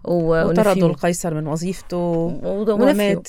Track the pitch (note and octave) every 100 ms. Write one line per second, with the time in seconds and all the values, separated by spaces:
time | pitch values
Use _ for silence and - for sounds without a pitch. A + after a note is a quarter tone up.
0 | - F3 E3 E3 E3 F3 G3 F#3+ E3+ E3+
1 | F3 F3 F3 D3+ D#3 D#3+ F3 F#3 - F3
2 | F3 E3 E3+ - F3+ G3 G#3+ G#3 B3+ G#3
3 | G3+ F#3+